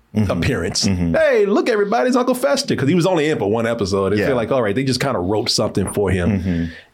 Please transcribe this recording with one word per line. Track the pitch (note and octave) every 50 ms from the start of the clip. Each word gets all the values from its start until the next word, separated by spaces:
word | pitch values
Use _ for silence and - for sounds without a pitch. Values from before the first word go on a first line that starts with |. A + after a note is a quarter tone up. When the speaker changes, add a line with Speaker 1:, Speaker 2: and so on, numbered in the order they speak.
| _ _
Speaker 1:
Mm-hmm. | - G#2+ G#2+ F2+
Speaker 2:
appearance. | - F2 E2 - - F#2 E2+ G2 - - - G#2
Speaker 1:
Mm-hmm. | F#2+ F2+ F2 E2+ E2
Speaker 2:
"Hey, | - - - B3+ A3 G3+
look, | G3 G#3 E4 - -
everybody, | A3 G#3 G3+ G3 A3 A#3+ B3+ B3+
it's | B3 A#3+
Uncle | B3 B3 B3+
Fester," | B3+ - C#4+ C#4+ - - - B2
'cause | - C#3 C3+
he | F3
was | F3+ D#3
only | F#3+ F#3 D#3+ D3 D#3
in | D3+ -
for | G#2+ G2
one | G#2+ A#2 A2+ A2+
episode. | A#2 A#2 G#2 F2+ G2 F#2+ G2 F#2+
It | G2+ G#2
Speaker 1:
Yeah. | G2
Speaker 2:
felt | - C3+ A#2+
like, | A2+ A2+
all | C#3 C3 A#2
right, | G2+ G#2
they | B2+ C#3
just | C3 B2 A#2+
kinda | C3+ C#3 A#2+ F#2+
wrote | F2 F#2 G#2+ G#2+ B2 A#2
something | - - A2+ G2+ - G#2 F#2 F2 -
for | G#2 G2+ F#2
him. | F2+ F#2+ F2 F#2 G#2 F#2
Speaker 1:
Mm-hmm. | E2+ F#2 F2 E2+ E2+ E2 - - - _